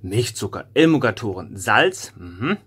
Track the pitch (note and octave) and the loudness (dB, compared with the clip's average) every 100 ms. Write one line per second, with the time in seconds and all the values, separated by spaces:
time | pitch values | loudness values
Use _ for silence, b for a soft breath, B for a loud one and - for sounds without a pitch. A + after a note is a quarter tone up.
0 | F#2+ G#2 A#2+ - G2+ F#2+ - B2 D#3+ D#3 | -2 -2 -2 -4 -8 -8 -4 4 4 4
1 | B2 G2+ A2 F#2 F2 - G2+ G#2+ F3 F#3 | 2 -2 -6 -8 -10 -8 2 4 4 0
2 | - - F2+ F2+ C3 G3+ | -16 -16 -18 -6 -4 -4